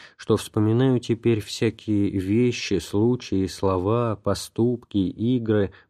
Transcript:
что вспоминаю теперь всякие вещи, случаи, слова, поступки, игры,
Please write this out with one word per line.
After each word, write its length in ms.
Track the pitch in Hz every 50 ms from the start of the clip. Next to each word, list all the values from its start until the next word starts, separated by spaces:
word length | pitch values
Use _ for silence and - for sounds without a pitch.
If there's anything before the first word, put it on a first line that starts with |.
| - - _
что 200 | - - - 110
вспоминаю 640 | 98 - - - 110 107 110 113 120 131 131 127 120
теперь 400 | - - 117 113 - 117 117 107
всякие 720 | 101 - - - 120 113 113 - - 107 107 101 101 95
вещи, 680 | - 98 90 95 104 117 123 123 117 - - - 101 87
случаи, 680 | - - - 101 110 120 123 123 - - 101 95 95 85
слова, 640 | - - - 95 95 92 90 101 113 120 120 113 104
поступки, 840 | - - 101 95 - - - _ - 113 123 123 117 - - - 101
игры, 760 | 92 87 - - 107 120 127 120 113 110 107 104 98 87 - - -